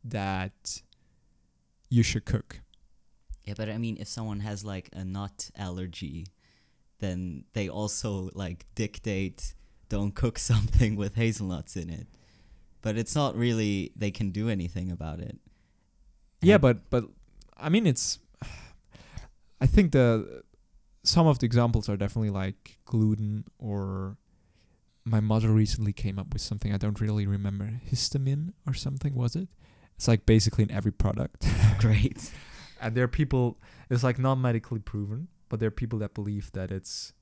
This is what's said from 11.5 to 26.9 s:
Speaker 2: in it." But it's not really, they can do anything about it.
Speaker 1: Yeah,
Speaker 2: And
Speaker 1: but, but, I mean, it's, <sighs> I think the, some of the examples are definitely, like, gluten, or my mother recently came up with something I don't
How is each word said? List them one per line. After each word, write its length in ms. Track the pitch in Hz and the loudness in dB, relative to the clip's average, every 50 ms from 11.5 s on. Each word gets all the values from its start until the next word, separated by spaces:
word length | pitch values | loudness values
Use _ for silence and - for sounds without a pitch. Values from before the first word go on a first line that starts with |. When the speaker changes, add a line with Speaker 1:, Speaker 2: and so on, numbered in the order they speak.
| 90 73 - - - | -6 -6 -8 -10 -10
Speaker 2:
in 140 | 98 82 82 | -10 -10 -8
it." 180 | 82 80 82 - - _ _ _ _ _ _ - - - - _ - _ - | -10 -12 -12 -16 -20 _ _ _ _ _ _ -20 -20 -20 -20 _ -20 _ -6
But 120 | 110 107 113 | -4 -2 -2
it's 160 | 113 - - | -4 -2 0
not 200 | 147 143 135 - | 0 0 0 0
really, 560 | 110 120 120 117 110 110 104 101 98 90 - _ | 0 0 2 2 2 0 0 0 -2 -2 -6 _
they 160 | - 104 104 | -4 -4 -4
can 180 | 95 - 107 98 | -4 -2 -4 -4
do 180 | 90 104 107 117 | -2 -2 -2 -2
anything 440 | 110 95 85 85 - 90 90 92 | -2 -2 -4 -6 -6 -6 -6 -6
about 280 | 87 85 80 80 76 82 | -6 -6 -6 -8 -8 -8
it. 200 | - - - - _ _ _ _ _ _ _ _ _ _ _ _ _ _ _ _ _ _ _ _ - | -10 -12 -12 -16 _ _ _ _ _ _ _ _ _ _ _ _ _ _ _ _ _ _ _ _ 6
Speaker 1:
Yeah, 100 | 175 208 | 8 8
Speaker 2:
And 60 | 202 | 8
Speaker 1:
but, 280 | 139 131 120 - - - | 8 6 4 4 -2 -2
but, 140 | - 123 110 - - - - _ _ - - - _ - | -2 -2 -2 -4 -14 -20 -20 _ _ -20 -20 -20 _ -10
I 100 | 107 147 | -2 2
mean, 180 | 170 214 233 175 | 2 4 4 4
it's, 320 | 123 - - - - - _ _ _ _ - - - - - - - - _ | 2 2 0 -4 -4 -6 _ _ _ _ -16 -16 -14 -18 -18 -20 -20 -20 _
<sighs> 720 | _ - - - - - - - - _ _ _ _ _ _ | _ -20 -20 -20 -20 -20 -20 -20 -20 _ _ _ _ _ _
I 60 | - | 2
think 260 | 147 - 220 196 165 | 6 6 6 6 6
the, 520 | - 135 127 120 113 110 - 50 - 64 - _ _ _ _ _ _ - _ _ _ _ _ | 6 6 6 6 4 2 0 -6 -12 -18 -20 _ _ _ _ _ _ -20 _ _ _ _ _
some 220 | - - 175 165 | 2 4 6 6
of 140 | 160 143 120 | 6 6 4
the 80 | 123 117 | 2 4
examples 420 | 120 120 120 120 113 113 104 - | 4 4 4 4 2 0 0 0
are 80 | 104 95 | -2 0
definitely, 320 | 101 98 - 117 110 104 | -2 -2 -2 -2 -2 0
like, 480 | 98 98 95 95 92 _ _ - - _ _ | 0 -2 -2 -4 -6 _ _ -20 -20 _ _
gluten, 600 | - - 113 110 107 107 104 110 104 104 107 - - _ _ | -4 0 2 4 4 2 0 -2 -4 -4 -6 -8 -12 _ _
or 600 | - 110 101 101 98 95 95 95 95 95 98 - _ _ _ _ _ _ _ _ _ _ _ _ _ _ _ _ _ | -8 -6 -6 -4 -4 -4 -4 -6 -6 -8 -10 -14 _ _ _ _ _ _ _ _ _ _ _ _ _ _ _ _ _
my 160 | 117 113 107 | 0 2 2
mother 300 | 107 107 110 110 110 110 | 4 4 2 4 4 6
recently 440 | 110 110 107 104 - - 110 104 101 | 6 6 6 4 2 0 0 -2 -2
came 260 | - - 104 95 95 | -2 -4 -4 -4 -4
up 120 | 95 - | -6 -6
with 120 | - - - | -6 -6 -4
something 280 | - 107 101 - 104 101 | -6 -6 -4 -2 -2 0
I 40 | 98 | 0
don't 240 | 107 107 | 0 -2